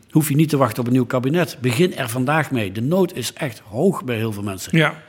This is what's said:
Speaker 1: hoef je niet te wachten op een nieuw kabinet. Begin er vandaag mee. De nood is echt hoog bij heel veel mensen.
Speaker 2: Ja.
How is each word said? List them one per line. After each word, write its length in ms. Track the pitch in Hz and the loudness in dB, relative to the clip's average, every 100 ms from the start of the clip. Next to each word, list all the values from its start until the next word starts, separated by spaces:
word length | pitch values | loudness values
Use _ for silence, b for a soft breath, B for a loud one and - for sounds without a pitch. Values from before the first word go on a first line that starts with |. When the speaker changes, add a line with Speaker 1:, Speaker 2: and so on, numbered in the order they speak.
| _ | _
Speaker 1:
hoef 180 | 156 151 | 0 2
je 60 | 143 | 2
niet 120 | 156 | 2
te 80 | 143 | 4
wachten 240 | 123 107 | 2 0
op 60 | 120 | 0
een 60 | |
nieuw 140 | 127 120 | 2 2
kabinet. 500 | 127 127 170 165 - | 0 0 0 -2 -2
Begin 360 | 123 120 180 - | -2 2 0 0
er 120 | 123 | -6
vandaag 420 | 123 127 156 147 | -2 0 0 0
mee. 220 | 127 101 | -2 -2
De 100 | 104 | -4
nood 320 | 127 185 180 | 0 0 0
is 180 | - 117 | -2 -8
echt 300 | - 147 - | -6 -8 -8
hoog 400 | - 107 185 - | -10 0 0 0
bij 120 | 123 113 | -4 -2
heel 160 | 113 | -2
veel 100 | 101 | -4
mensen. 360 | 101 92 - 160 | -8 -8 0 2
Speaker 2:
Ja. 160 | 151 - | 2 0